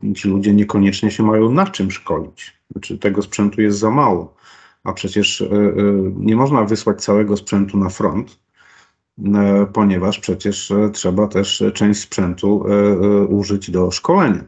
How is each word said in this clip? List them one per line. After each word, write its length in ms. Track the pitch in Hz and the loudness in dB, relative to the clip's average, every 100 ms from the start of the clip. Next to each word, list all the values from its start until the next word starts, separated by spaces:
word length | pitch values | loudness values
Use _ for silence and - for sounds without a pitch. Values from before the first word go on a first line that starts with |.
| 104 | -4
e, 40 | |
ci 140 | 101 104 | -4 -2
ludzie 260 | 98 101 | 0 2
niekoniecznie 580 | 104 104 104 98 98 107 | 2 2 2 2 2 -2
się 120 | - | 0
mają 280 | 110 107 110 | 2 2 2
na 160 | 139 196 | 2 0
czym 240 | - 95 | -2 -6
szkolić. 680 | - - 80 80 - - _ _ | -6 -6 -6 -6 -16 -20 _ _
Znaczy, 260 | 101 - - | -16 -12 -4
tego 240 | 107 98 | -2 -2
sprzętu 400 | 98 - 101 104 | -4 -2 -2 2
jest 180 | 107 101 | 0 2
za 120 | 110 | 0
mało. 440 | 117 135 90 82 _ _ - - _ | 2 2 0 -4 _ _ -20 -20 _
A 100 | - | -12
przecież, 480 | 92 98 104 101 - | -8 -4 -2 -2 -2
e, 40 | - | -2
e, 260 | 104 104 87 101 98 95 95 | 2 2 2 0 0 -2 -2
nie 200 | 104 113 | 0 2
można 280 | 135 143 | 2 2
wysłać 400 | 104 107 - 101 | 0 0 -2 -2
całego 340 | - 104 104 101 | 0 0 2 -2
sprzętu 400 | - 101 98 101 | 0 -2 0 0
na 120 | 92 | -2
front, 500 | - 104 98 127 _ _ _ _ - _ _ _ - 98 | -2 -2 -2 -8 _ _ _ _ -20 _ _ _ -8 -2
e, 400 | 101 101 101 101 | 2 2 2 2
ponieważ 460 | 110 101 92 92 101 | 2 2 2 0 -2
przecież, 520 | - 92 101 101 - | -6 -4 -4 -6 -2
e, 180 | 101 104 | 0 0
trzeba 340 | 104 95 92 104 | 0 -2 0 0
też 360 | 95 98 - 101 | 0 -2 0 -2
część 260 | - 104 101 | 2 0 0
sprzętu, 680 | - - 90 90 101 104 - | -4 -4 -4 -2 0 0 2
e, 60 | |
e, 520 | 101 101 95 101 101 101 | 2 4 2 2 2 2
użyć 460 | 101 98 101 92 | 0 -2 -4 -2
do 200 | 90 90 | 0 0
szkolenia 520 | - - 185 156 90 | -2 0 2 2 0